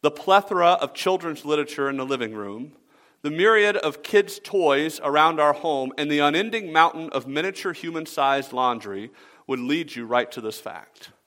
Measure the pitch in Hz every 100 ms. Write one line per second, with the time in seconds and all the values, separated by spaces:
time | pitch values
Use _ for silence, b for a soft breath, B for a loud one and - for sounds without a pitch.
0 | 147 147 - 196 196 185 175 180 139 -
1 | 190 185 170 151 143 151 147 - 139 135
2 | 131 135 113 107 101 104 143 - b b
3 | b b 147 156 202 220 208 202 156 139
4 | - 208 196 - - 202 160 139 156 156
5 | 143 147 160 160 147 147 165 143 131 131
6 | 147 147 147 156 214 226 190 160 165 -
7 | 160 131 123 139 180 190 196 165 170 165
8 | 160 - 135 139 135 127 127 117 104 98
9 | 113 b b b b 131 123 156 165 120
10 | 113 120 120 - 110 - - 85 - _
11 | - _